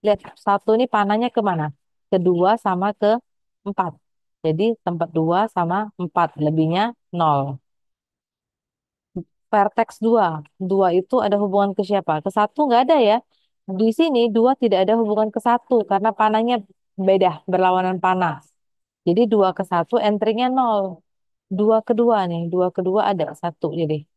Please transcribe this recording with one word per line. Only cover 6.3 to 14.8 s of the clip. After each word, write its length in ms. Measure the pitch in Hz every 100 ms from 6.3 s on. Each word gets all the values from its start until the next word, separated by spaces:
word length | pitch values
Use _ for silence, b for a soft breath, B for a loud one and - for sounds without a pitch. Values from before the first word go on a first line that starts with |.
| - 151
lebihnya 380 | 156 160 175 226 240 _ 175
nol. 420 | 160 143 139 131 _ _ _ _ _ _ _ _ _ _ _ _ _ _ _ 180 165 _ _
Vertex 360 | 214 202 - 226 - 220
dua. 200 | 226 185 160 147 _ 185
Dua 180 | 196 185 180
itu 160 | 185 254 208
ada 120 | 202
hubungan 280 | 202 196 202 190
ke 60 | 190
siapa? 240 | 202 180 156 190
Ke 40 | 214
satu 220 | 214 - 294
nggak 140 | 240 262
ada 120 | 311 220
ya. 60 | 226 _ _ _ _ - 185
Di 80 | 220 220
sini 200 | 330 254 233 220
dua 160 | 240 269
tidak 180 | 240 190